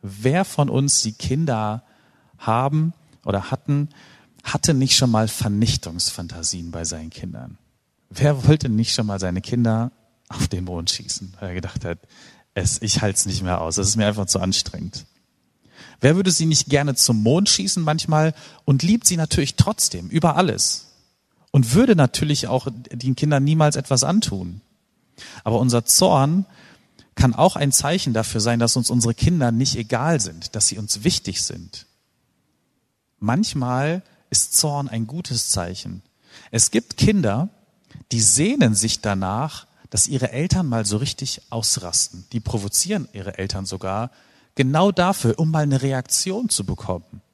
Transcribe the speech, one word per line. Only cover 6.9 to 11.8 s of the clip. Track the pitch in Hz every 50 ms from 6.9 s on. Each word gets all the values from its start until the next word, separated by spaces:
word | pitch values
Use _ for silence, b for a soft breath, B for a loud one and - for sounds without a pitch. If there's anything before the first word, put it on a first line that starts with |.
| 87 80 78 80
Kindern? | - - - 92 - - 64 - - - _ _ _ _ _ _ _ _ _ _
Wer | 92 - 135 147 147 135 123 -
wollte | 151 151 - 131
nicht | 110 107 117 -
schon | - - 113
mal | 107 101 95
seine | 95 90 90 92
Kinder | - - - 123 117 113 110 110 117 123 _ _ _ _ _ _ _ _
auf | - - - -
den | - 92 90
Mond | 90 90 85 82 -
schießen, | - - - - - - 101 92 92 -
weil | - 92
er | 87
gedacht | 92 85 - - -